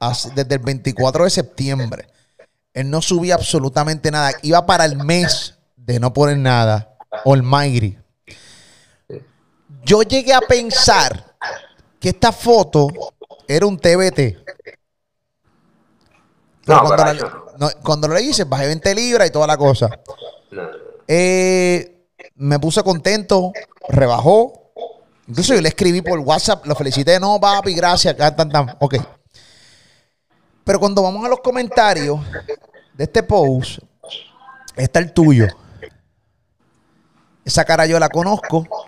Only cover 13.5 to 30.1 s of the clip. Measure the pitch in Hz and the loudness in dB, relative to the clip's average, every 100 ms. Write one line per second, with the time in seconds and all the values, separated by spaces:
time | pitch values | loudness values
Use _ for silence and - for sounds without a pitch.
13.5 | 147 202 190 175 175 185 175 131 92 - | 0 0 0 2 2 2 0 -2 -4 -14
14.5 | - - - _ _ _ _ _ _ _ | -20 -20 -20 _ _ _ _ _ _ _
15.5 | _ _ _ _ _ _ _ _ _ _ | _ _ _ _ _ _ _ _ _ _
16.5 | _ - 151 147 98 - 147 107 - - | _ 2 4 4 4 2 0 -8 -12 -18
17.5 | 135 147 - - 151 151 170 262 262 160 | -6 -6 -4 -4 -2 0 0 0 -2 -2
18.5 | 131 139 160 196 196 240 233 175 147 151 | -4 -4 -2 -2 -2 0 2 2 0 0
19.5 | 151 139 131 110 - - - - - _ | 2 2 2 0 -4 -18 -20 -20 -20 _
20.5 | 98 87 - - - - 165 180 185 185 | -16 -14 -16 -20 -16 -2 0 2 2 2
21.5 | 185 180 175 - _ _ _ - - 143 | 2 0 -2 -4 _ _ _ -20 -6 -2
22.5 | 147 156 185 190 175 190 214 208 196 180 | 0 0 0 0 0 0 -2 0 0 0
23.5 | - - _ - 135 127 120 127 214 233 | -6 -18 _ -2 2 2 2 4 4 2
24.5 | - _ - - - _ _ - 120 185 | -4 _ -16 -16 -16 _ _ -10 -4 0
25.5 | 240 160 - 180 175 165 175 139 156 - | 2 2 0 0 0 -2 -4 0 0 0
26.5 | 202 147 147 139 131 143 180 196 208 202 | -4 -4 -4 -4 -2 2 2 2 2 2
27.5 | 202 196 170 175 180 180 143 147 147 160 | 0 -2 -2 0 2 0 2 0 0 0
28.5 | 147 131 - 143 127 - - _ _ _ | 0 -2 -2 -2 -2 -6 -14 _ _ _
29.5 | _ _ _ _ _ _ | _ _ _ _ _ _